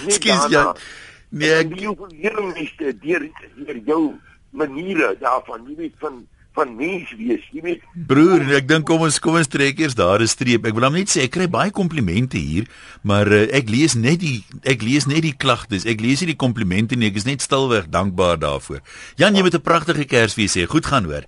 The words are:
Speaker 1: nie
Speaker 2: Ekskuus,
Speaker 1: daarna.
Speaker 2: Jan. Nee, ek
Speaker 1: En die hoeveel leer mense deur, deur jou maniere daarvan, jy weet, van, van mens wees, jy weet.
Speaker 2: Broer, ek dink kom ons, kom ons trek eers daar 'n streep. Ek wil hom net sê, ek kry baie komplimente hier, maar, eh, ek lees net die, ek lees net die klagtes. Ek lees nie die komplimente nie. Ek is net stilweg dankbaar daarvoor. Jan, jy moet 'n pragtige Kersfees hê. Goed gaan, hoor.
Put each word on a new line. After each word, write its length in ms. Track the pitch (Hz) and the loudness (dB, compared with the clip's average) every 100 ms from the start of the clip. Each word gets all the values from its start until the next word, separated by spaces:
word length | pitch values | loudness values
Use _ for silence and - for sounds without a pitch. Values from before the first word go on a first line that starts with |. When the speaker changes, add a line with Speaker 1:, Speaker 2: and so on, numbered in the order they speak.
Speaker 1:
nie 100 | 151 | -2
Speaker 2:
Ekskuus, 100 | - | 0
Speaker 1:
daarna. 240 | 220 190 143 | 2 2 2
Speaker 2:
Jan. 280 | 151 98 85 - - - - _ | 2 2 -4 -12 -20 -20 -20 _
Nee, 220 | 147 156 | -4 2
ek 100 | 160 160 | 2 2
Speaker 1:
En 60 | 185 | -4
die 100 | 208 | -8
hoeveel 260 | 202 185 156 | -8 -12 -6
leer 240 | 156 214 | -4 -4
mense 500 | 196 165 151 - 147 113 | -6 -6 -10 -6 -6 -6
deur, 200 | 147 170 143 - 110 123 | -4 -4 -4 -14 -20 -16
deur 240 | 147 127 107 | -12 -8 -2
jou 160 | 165 151 - - _ _ | 0 0 -4 -18 _ _
maniere 680 | - 151 135 180 170 120 95 | -8 -6 -6 -4 0 0 0
daarvan, 460 | 127 123 - 117 123 | -2 -2 -4 -16 -14
jy 80 | 151 | -12
weet, 160 | 160 - | -12 -10
van, 140 | 151 127 107 _ - - | -10 -10 -18 _ -12 -6
van 160 | 143 113 | -6 -4
mens 360 | 160 196 147 | -6 -6 -10
wees, 300 | 110 117 110 - | -10 -4 -4 -6
jy 80 | - | -12
weet. 220 | 170 175 - 175 131 | -8 -8 -10 -14 0
Speaker 2:
Broer, 340 | 135 170 175 139 143 | 6 6 6 4 2
ek 100 | 131 | 2
dink 180 | 160 151 | 0 2
kom 160 | 160 160 | 2 2
ons, 140 | - | 0
kom 140 | 170 165 | 2 2
ons 80 | 156 | 0
trek 280 | 147 139 143 | 0 0 0
eers 160 | 156 | -2
daar 240 | 113 87 104 | 2 2 4
'n 60 | 113 | 2
streep. 400 | - 123 113 113 | 0 2 2 2
Ek 80 | |
wil 80 | 107 131 | 0 0
hom 80 | 160 | 0
net 100 | 196 | 0
sê, 140 | 170 131 | 0 0
ek 20 | |
kry 160 | 180 180 | 0 -2
baie 220 | 120 175 | 0 -2
komplimente 680 | 208 175 160 95 92 131 98 | 0 -2 0 0 0 -2 -4
hier, 280 | 71 82 117 - - - | -2 -4 -4 -14 -20 -8
maar, 280 | 104 101 104 | 0 2 4
eh, 160 | 104 107 | 4 4
ek 160 | 135 113 | 2 0
lees 240 | 117 160 | 2 2
net 240 | 120 117 170 | 2 2 0
die, 220 | 170 117 - - | -2 -8 -10 -6
ek 180 | 131 127 | -2 -2
lees 240 | 110 147 135 | 2 0 2
net 160 | 156 | 0
die 140 | 160 131 | 0 -2
klagtes. 480 | 139 113 - 98 104 | 0 0 -2 -4 -2
Ek 140 | 113 | 0
lees 200 | 113 139 | 0 0
nie 60 | 175 | -2
die 20 | 156 | 0
komplimente 600 | 131 113 98 92 110 123 | -2 0 0 0 0 0
nie. 100 | 107 | 0
Ek 100 | 101 | 0
is 80 | |
net 160 | 104 139 | -4 -4
stilweg 440 | - 135 135 110 80 | -2 0 2 0 0
dankbaar 500 | 85 98 90 90 82 | -2 -2 0 0 2
daarvoor. 420 | 76 69 - 69 - - - - | -2 -4 -8 -14 -14 -20 -16 2
Jan, 180 | 185 196 | 4 4
jy 60 | |
moet 120 | 180 | 2
'n 60 | 170 | 2
pragtige 420 | 170 170 151 151 | 2 0 2 -2
Kersfees 520 | 135 127 110 - 98 92 | 2 2 2 0 -2 0
hê. 100 | 87 | 0
Goed 200 | 160 - | 0 0
gaan, 180 | 135 | -2
hoor. 180 | 85 73 | -2 -6